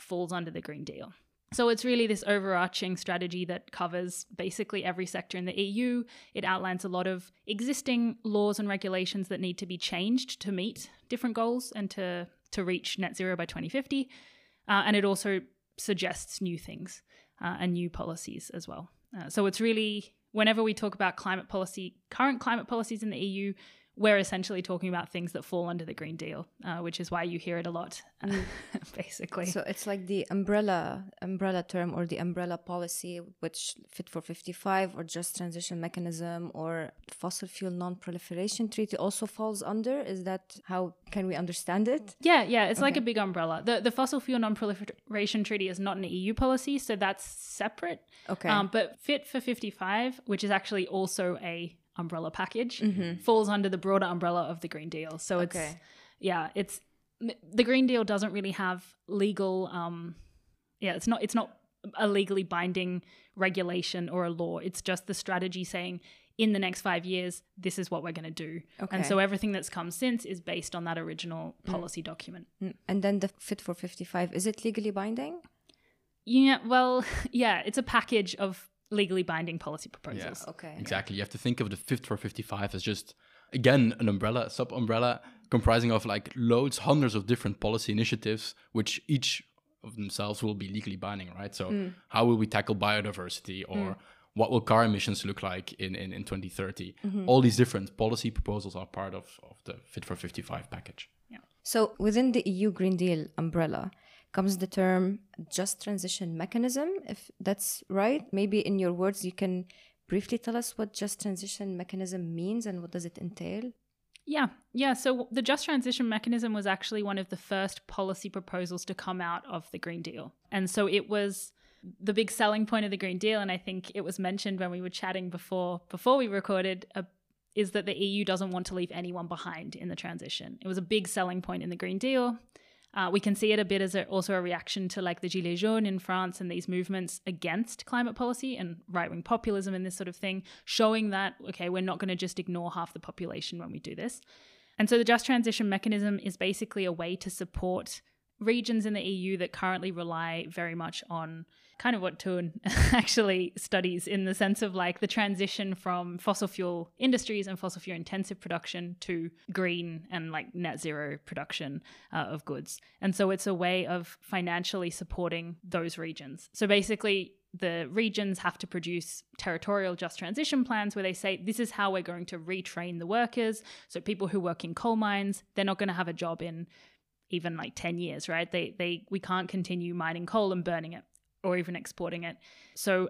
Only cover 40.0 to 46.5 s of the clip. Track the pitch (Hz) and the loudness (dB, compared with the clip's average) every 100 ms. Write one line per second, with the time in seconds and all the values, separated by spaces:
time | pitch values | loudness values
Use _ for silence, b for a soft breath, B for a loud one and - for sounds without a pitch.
40 | - 190 180 190 - 202 - 185 180 - | -2 -4 -4 -6 -8 -20 -6 -2 -2 -6
41 | - 202 190 160 175 175 - 185 220 294 | -6 -2 0 0 -2 -4 0 2 4 2
42 | 208 - 302 320 202 233 196 220 277 277 | -2 2 8 8 8 4 4 4 4 4
43 | 233 220 196 175 165 160 190 233 233 240 | 2 2 0 0 0 0 2 2 2 2
44 | 262 285 254 247 220 208 214 196 202 - | 2 0 0 2 2 2 0 -2 -8 -14
45 | - 214 202 220 208 208 185 180 196 190 | -6 -2 0 2 0 0 0 -2 -2 -2
46 | 180 180 190 220 262 | -2 -2 -2 2 4